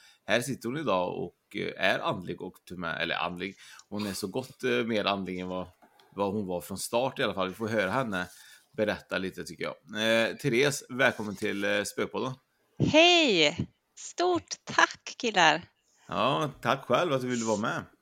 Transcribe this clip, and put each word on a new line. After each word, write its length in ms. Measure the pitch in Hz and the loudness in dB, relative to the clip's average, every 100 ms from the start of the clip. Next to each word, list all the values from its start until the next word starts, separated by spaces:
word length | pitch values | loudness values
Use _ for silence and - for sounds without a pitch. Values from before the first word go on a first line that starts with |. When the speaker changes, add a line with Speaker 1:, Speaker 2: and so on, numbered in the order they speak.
| - _ - | -20 _ 0
Speaker 1:
här 160 | 110 | 0
sitter 280 | 127 120 113 | 0 -6 -6
hon 80 | 139 | -4
idag 400 | 139 95 90 90 | 0 0 0 -4
och, 140 | 90 _ _ 98 | -8 _ _ -8
eh, 300 | 90 - 95 | -8 -2 0
är 80 | 120 | 0
andlig 420 | - 104 90 87 | -2 -4 -8 -10
och 120 | 92 - - | -10 -14 -16
till 100 | 87 | -8
och 40 | |
med, 220 | 85 80 | -6 -4
eller 140 | 85 - | -2 -2
andlig, 400 | 87 87 98 95 - - _ | -4 -6 -8 -10 -20 -20 _
hon 160 | 101 104 | -6 -6
är 60 | |
så 140 | 92 98 | -4 -6
gott, 360 | 131 127 - | -6 -8 -6
eh, 220 | 127 123 117 | -2 0 0
mer 200 | 110 95 | 0 0
andlig 340 | 98 92 90 | -2 -4 -6
än 80 | 90 | -6
vad, 200 | 92 87 _ - _ - 95 | -6 -8 _ -20 _ -18 -4
vad 180 | 101 | -2
hon 140 | 104 95 | -2 -4
var 140 | 87 | -6
från 160 | - 98 | -6 -10
start 420 | - 117 131 135 | -4 -2 -2 -2
i 40 | |
alla 100 | 123 | -2
fall. 140 | 95 92 | 0 -4
Vi 60 | 90 | -2
får 120 | 110 | -2
höra 240 | 110 92 | 0 2
henne 360 | 117 123 92 90 - - - _ - | 0 -2 -4 -6 -10 -20 -20 _ -2
berätta 400 | 104 92 - 92 | -2 -2 -4 -4
lite 260 | 95 87 | -4 -6
tycker 200 | 80 82 | -12 -8
jag. 100 | 82 | -8
Eh, 600 | - - 104 110 113 110 - | -8 -10 -2 2 4 2 0
Therese, 480 | 143 117 143 143 - | 0 4 4 0 -8
välkommen 460 | 127 131 110 107 95 | 2 2 2 -6 -4
till, 280 | 104 101 | -4 -2
eh, 200 | 101 104 | 0 0
Spökpodden. 500 | 101 - 107 98 123 135 _ _ _ _ | 0 -2 -4 -2 -6 -8 _ _ _ _
Speaker 2:
Hej! 800 | - 302 339 349 302 185 147 156 - _ _ - | 4 6 6 6 4 4 4 2 -8 _ _ -18
Stort 580 | - - 349 349 - - | -16 -2 0 0 -4 -14
tack, 520 | - - 330 - - - | -2 2 2 2 -16 -6
killar. 440 | 240 202 160 151 - _ _ _ - | 0 6 6 6 -2 _ _ _ -6
Speaker 1:
Ja, 420 | 90 117 156 151 147 | 0 2 2 -2 -2
tack 240 | 120 135 - | 0 0 2
själv 280 | 123 175 | 2 2
att 80 | 135 | 0
du 60 | 123 | 0
ville 180 | 123 113 | -2 0
vara 140 | 104 | 0
med. 240 | 117 160 95 _ | 0 -4 -8 _